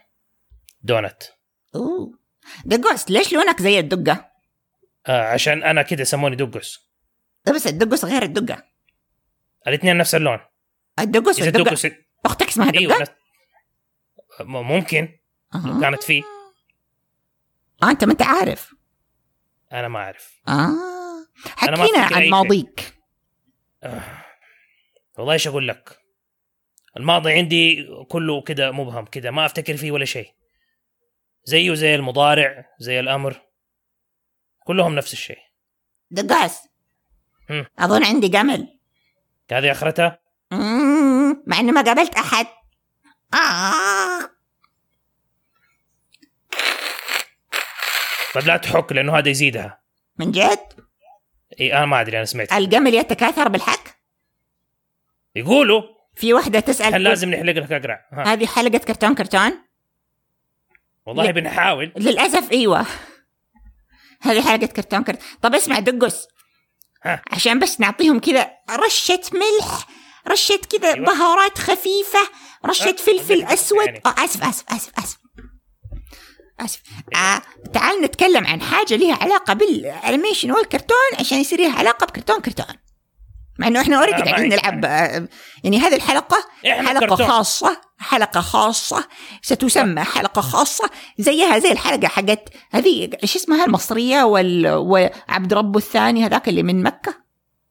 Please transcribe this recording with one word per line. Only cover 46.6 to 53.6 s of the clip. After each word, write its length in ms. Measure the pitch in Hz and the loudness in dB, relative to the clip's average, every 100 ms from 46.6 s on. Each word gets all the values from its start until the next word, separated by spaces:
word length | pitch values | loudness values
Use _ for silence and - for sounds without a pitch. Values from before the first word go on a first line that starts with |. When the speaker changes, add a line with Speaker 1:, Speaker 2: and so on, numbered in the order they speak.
| - - - - - - - _ _ - - - - - - - - | -6 -6 -8 -10 -8 -10 -10 _ _ -10 -10 -8 -6 -6 -6 -8 -6
Speaker 1:
طيب 120 | 131 151 | -2 0
لا 100 | 170 | 0
تحك، 340 | - 165 - | 0 -2 0
لأنه 260 | 139 139 156 | -2 0 0
هذا 120 | 143 | 0
يزيدها. 520 | 135 143 117 104 - _ _ _ - | 0 0 -2 -10 -14 _ _ _ -8
Speaker 2:
من 140 | 160 | -4
جد؟ 280 | 180 214 403 - - _ _ _ _ _ _ _ - | 2 2 2 -4 -20 _ _ _ _ _ _ _ -6
Speaker 1:
إيه، 180 | 127 143 | 0 0
أنا 80 | 147 | 2
ما 160 | 131 | 0
أدري، 160 | 110 110 | 0 -4
أنا 80 | 110 | -6
سمعت. 280 | 123 104 | -6 -2
Speaker 2:
الجمل 400 | 202 196 233 269 | -2 2 4 4
يتكاثر 540 | 226 - 220 233 - 269 | 2 0 0 0 0 0
بالحك؟ 480 | 185 | 0